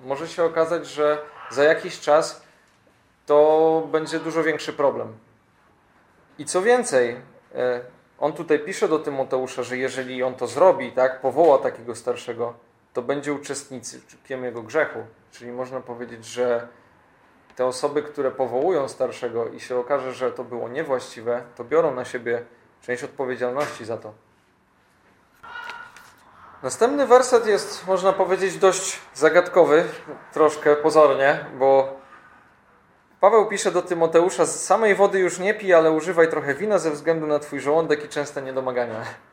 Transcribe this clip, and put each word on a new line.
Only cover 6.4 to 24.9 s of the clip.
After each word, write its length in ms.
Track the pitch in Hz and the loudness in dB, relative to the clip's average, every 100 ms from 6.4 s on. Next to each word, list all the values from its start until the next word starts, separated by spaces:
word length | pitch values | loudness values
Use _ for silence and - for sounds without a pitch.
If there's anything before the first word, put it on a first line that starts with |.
co 180 | 139 180 | -4 0
więcej, 540 | 214 247 - 131 117 123 - - _ | 2 2 2 0 0 -4 -14 -20 _
e, 260 | 127 123 123 123 - _ - | -4 -4 -4 -8 -20 _ -6
on 140 | 147 | -4
tutaj 260 | 160 160 147 | -4 -2 -2
pisze 300 | 185 190 196 | -2 -4 0
do 100 | 156 | 0
Tymoteusza, 640 | 147 135 127 131 127 - | -2 -6 -2 -4 -4 -6
że 140 | 120 127 | -8 -4
jeżeli 460 | 131 127 127 127 | -4 -6 -8 -4
on 120 | 127 | -4
to 120 | 127 120 | -4 -4
zrobi, 460 | 123 185 143 123 | 4 6 6 0
tak, 280 | 127 131 - | 0 0 2
powoła 380 | 135 135 165 135 | -2 4 6 6
takiego 360 | 127 117 117 | 4 -6 -10
starszego, 600 | 113 123 - - 113 117 - _ _ _ | -8 -6 -6 -8 -6 -8 -8 _ _ _
to 100 | 127 | -8
będzie 300 | 120 143 147 | -4 -4 -4
uczestnikiem 1120 | 139 139 135 - 131 - - - - - 127 | -6 -8 -12 -12 -14 -14 -18 -20 -20 -12 -8
jego 180 | 127 117 | -8 -10
grzechu. 360 | 110 156 143 117 107 _ _ | -4 -2 -2 -4 -14 _ _
Czyli 200 | - 120 | -20 -12
można 280 | 123 127 131 | -10 -8 -10
powiedzieć, 440 | 120 120 117 117 | -10 -12 -14 -16
że 440 | 113 123 123 117 120 - _ _ _ _ _ _ _ - | -10 -2 0 0 -4 -18 _ _ _ _ _ _ _ -4
te 100 | 127 | -4
osoby, 360 | 123 147 147 | -2 -2 -2
które 280 | 147 - 131 | -6 -4 -4
powołują 580 | 127 123 123 170 160 131 | -2 -2 -2 0 0 -2
starszego 600 | - 123 107 120 117 117 | -4 -6 -4 -6 -4 -6
i 120 | 120 | -8
się 160 | - 123 | -6 -4
okaże, 360 | 123 139 131 | -2 -2 -4
że 200 | 120 123 | -4 -6
to 120 | 120 | -6
było 240 | 117 120 117 | -10 -8 -8
niewłaściwe, 720 | 131 151 123 - 120 113 120 123 - | -6 -4 -4 -6 -10 -6 -6 -6 -14
to 80 | |
biorą 300 | 120 160 160 | -2 0 0
na 100 | 127 | -2
siebie 380 | 120 127 120 120 120 _ _ _ | -8 -8 -4 -6 -6 _ _ _
część 220 | - 123 | -8 -8
odpowiedzialności 800 | 131 - 131 120 123 131 147 - | -8 -8 -6 -4 -4 -4 -6 -8
za 120 | 110 110 | -10 -10
to. 160 | 107 107 _ _ _ _ _ _ _ | -12 -20 _ _ _ _ _ _ _